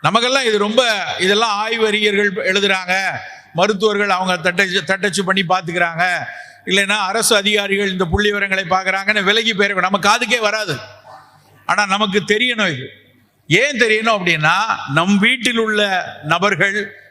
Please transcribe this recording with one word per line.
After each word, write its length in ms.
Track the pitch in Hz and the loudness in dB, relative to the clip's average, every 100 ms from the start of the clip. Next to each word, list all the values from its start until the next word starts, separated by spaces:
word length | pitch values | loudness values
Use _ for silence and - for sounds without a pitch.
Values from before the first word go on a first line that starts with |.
நமக்கெல்லாம் 420 | 147 214 240 269 | 0 0 2 0
இது 140 | 247 208 | 2 0
ரொம்ப, 460 | 208 233 247 208 165 - | 2 2 2 0 -4 -2
இதெல்லாம் 380 | 180 208 233 202 | 0 2 0 -2
ஆய்வு 300 | 220 226 220 | -4 -2 0
அறிஞர்கள் 680 | 208 208 202 208 190 185 | 2 0 2 0 -2 -2
எழுதுறாங்க, 580 | 190 196 190 180 185 190 135 - - - | 0 0 0 0 -2 -2 -6 -12 -18 -10
மருத்துவர்கள் 560 | 160 202 202 214 202 202 | 0 0 2 0 0 0
அவங்க 400 | 185 185 180 175 | 0 0 0 0
தட்டச்சு, 300 | 175 190 185 165 | 0 0 0 -2
தட்டச்சு 340 | 190 202 175 | -2 0 -2
பண்ணி 200 | 190 190 170 | 0 0 2
பார்த்துக்கிறாங்க, 800 | 185 170 170 175 165 180 170 139 - - - - | 0 0 -2 -2 0 -2 -2 -6 -14 -18 -16 -2
இல்லைன்னா 300 | 190 196 214 | 0 2 0
அரசு 400 | 190 214 214 214 | 0 0 2 2
அதிகாரிகள் 540 | 202 208 202 196 202 | 2 0 0 0 0
இந்த 140 | 185 | -2
புள்ளி 240 | 180 196 208 | 0 2 0
விவரங்களை 360 | 202 196 190 | 0 -2 -2
பார்க்குறாங்கன்னு 580 | 180 185 190 190 196 208 | 0 0 0 -2 0 0
விலகி 320 | 190 214 226 | 2 2 0
போயிருக்கும், 360 | 202 202 196 180 | 0 0 2 0
நம்ம 180 | 196 196 | 2 2
காதுக்கே 320 | 233 240 240 | 2 2 0
வராது. 360 | 214 214 208 131 - - - - - _ _ - - | 0 0 -4 -6 -10 -20 -20 -20 -20 _ _ -14 -4
ஆனா 200 | 190 202 | -2 0
நமக்கு 360 | 202 214 196 175 | 0 0 0 0
தெரியணும் 460 | 214 247 226 196 | 0 0 0 -2
இது. 160 | 131 - - _ _ _ _ - | -2 -10 -18 _ _ _ _ 0
ஏன் 300 | 170 277 254 | 2 2 2
தெரியணும் 340 | 226 214 226 | 2 2 2
அப்படின்னா, 440 | 214 175 160 151 180 220 208 - | 0 0 2 2 2 0 -4 -2
நம் 240 | 143 180 202 | 0 2 4
வீட்டில் 400 | 220 254 240 233 | 4 2 0 0
உள்ள 460 | 220 214 208 185 165 - | 0 0 0 -2 -4 -10
நபர்கள் 760 | 147 170 196 180 196 208 202 - - | -2 0 2 2 0 -2 -8 -12 -20